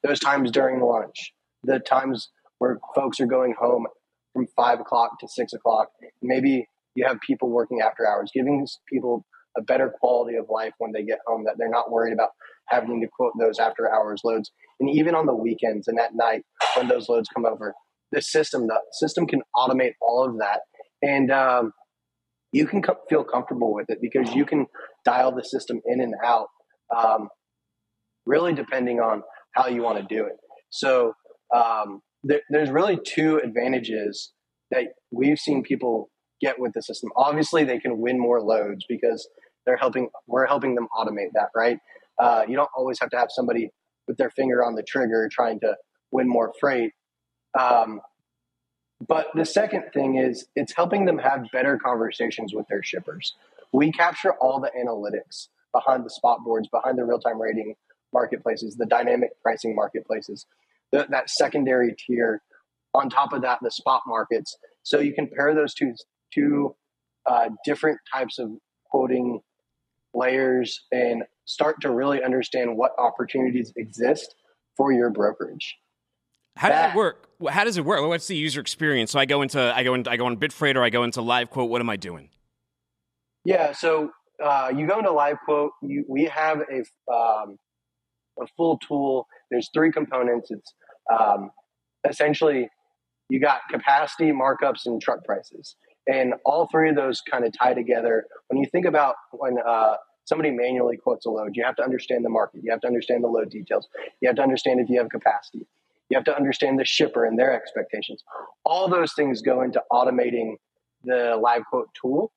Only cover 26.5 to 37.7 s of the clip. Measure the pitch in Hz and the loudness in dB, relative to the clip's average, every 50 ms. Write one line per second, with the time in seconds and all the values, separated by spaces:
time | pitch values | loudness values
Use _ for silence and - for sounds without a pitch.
26.5 | _ _ _ _ _ _ _ _ 117 117 113 113 110 110 107 101 - _ _ _ | _ _ _ _ _ _ _ _ 0 2 2 2 2 2 -2 -8 -16 _ _ _
27.5 | _ _ _ _ _ _ _ _ _ _ _ _ _ _ _ 117 135 156 175 180 | _ _ _ _ _ _ _ _ _ _ _ _ _ _ _ 2 2 2 4 2
28.5 | 160 139 120 - 135 131 123 123 120 117 117 113 107 104 - - - - _ _ | 0 -2 -4 -4 -4 -2 -2 0 0 0 2 0 0 -2 -4 -14 -20 -20 _ _
29.5 | - 127 131 127 123 120 117 117 107 104 101 - 110 110 107 101 - - _ _ | 0 0 0 0 0 -2 -2 -2 -2 -4 -4 -4 -4 -4 -4 -4 -6 -12 _ _
30.5 | - - _ _ - - - 135 131 127 120 113 110 _ _ _ - _ _ _ | -20 -20 _ _ -10 -4 0 2 2 4 2 2 -2 _ _ _ -20 _ _ _
31.5 | 120 120 117 113 110 110 104 101 98 104 _ _ _ _ - 135 147 147 - _ | 2 2 2 2 2 -2 -4 -6 -8 -16 _ _ _ _ -2 0 0 0 0 _
32.5 | 147 151 156 135 135 156 277 208 185 - - - - - 156 156 156 151 127 120 | 0 0 2 2 2 2 2 2 0 -2 -4 -4 -2 2 2 4 2 2 0 0
33.5 | 107 120 120 127 131 123 113 113 113 110 104 101 101 - - - _ _ _ _ | -2 -2 0 0 -2 -2 -2 -4 -6 -4 -4 -6 -6 -8 -16 -16 _ _ _ _
34.5 | _ _ _ _ 127 127 120 254 - _ _ _ 120 117 131 143 151 - - 156 | _ _ _ _ -2 -2 -2 -4 -10 _ _ _ -4 0 2 2 2 2 0 -2
35.5 | 147 135 120 - 135 - - 123 117 110 107 _ _ _ _ _ _ _ - 139 | -2 -2 0 -2 -4 -2 0 -2 -2 -2 -4 _ _ _ _ _ _ _ -2 -2
36.5 | 131 127 127 117 101 117 - - 123 - - 107 - 120 131 143 147 151 151 - | -2 -2 -4 -4 -4 -6 -8 -8 -12 -10 -10 -4 2 2 2 4 4 0 0 2
37.5 | - 165 151 131 | 2 2 2 2